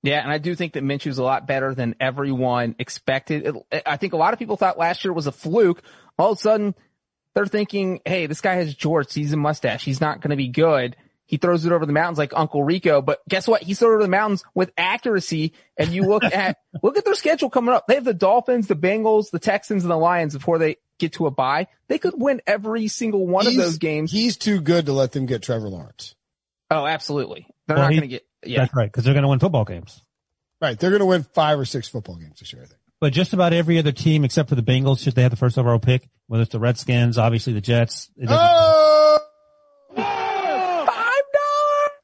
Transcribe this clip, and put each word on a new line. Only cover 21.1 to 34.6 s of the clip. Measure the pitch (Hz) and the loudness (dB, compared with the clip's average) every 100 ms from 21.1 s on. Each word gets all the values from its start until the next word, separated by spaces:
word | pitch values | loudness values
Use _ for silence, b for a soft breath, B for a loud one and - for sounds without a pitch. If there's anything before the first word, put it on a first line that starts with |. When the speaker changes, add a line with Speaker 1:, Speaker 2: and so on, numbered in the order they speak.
Speaker 1:
to | - 160 | -2 -4
a | |
bye. | 135 131 147 190 _ _ | 0 -2 -2 -4 _ _
They | 311 | -2
could | 359 339 | -2 -2
win | 269 262 - | -2 -2 -2
every | 208 214 226 214 | -2 -2 -4 -4
single | - 226 208 180 | -4 -2 -2 0
one | 185 | 2
Speaker 2:
He's, | 214 254 | 2 2
Speaker 1:
of | |
those | 175 160 | 0 -2
games. | 160 151 156 | -4 -2 -2
Speaker 2:
he's | 208 233 - | -2 -2 -2
too | - 202 | -2 0
good | 151 175 147 | 2 0 2
to | |
let | 135 127 | 0 0
them | 143 127 | -2 -4
get | 120 | -6
Trevor | - 113 107 | -4 -6 -6
Lawrence. | 92 73 - - _ _ _ _ _ _ | -10 -14 -18 -20 _ _ _ _ _ _
Speaker 1:
Oh, | 156 147 | -2 -2
absolutely. | 156 - 147 127 - - _ - | -4 -4 -6 -6 -10 -20 _ -2
They're | 147 | 2
Speaker 3:
Well, | |
Speaker 1:
not | 139 | 4
Speaker 3:
he, | 156 | 2
Speaker 1:
gonna | 143 | 0
get, | 127 _ _ | -10 _ _
yeah. | - 131 | -4 -2
Speaker 3:
That's | 127 | 0
right, | 131 107 | 0 -2
'cause | 117 | 0
they're | 120 | 2
gonna | 135 139 | 2 2
win | 135 | 2
football | - 151 107 | 2 2 -2
games. | 87 85 - _ _ _ _ _ _ | -6 -14 -20 _ _ _ _ _ _
Speaker 2:
Right. | 151 113 | -4 0
They're | 180 | 2
gonna | 202 | 4
win | 196 180 139 | 4 2 0
five | - 151 151 | 0 2 2
or | 127 | 0
six | 135 - | -6 -8
football | 123 104 85 | -10 -12 -16
games | 80 - | -18 -20
this | - | -20
year, | 123 | -20
I | 127 | -20
think. | _ _ _ | _ _ _
Speaker 3:
But | 151 | 0
just | 131 185 | 2 0
about | 185 175 | 2 2
every | 170 165 165 | 2 2 2
other | 151 | 2
team | 127 165 156 | 0 2 2
except | 139 - 147 | 2 0 0
for | |
the | 131 | 0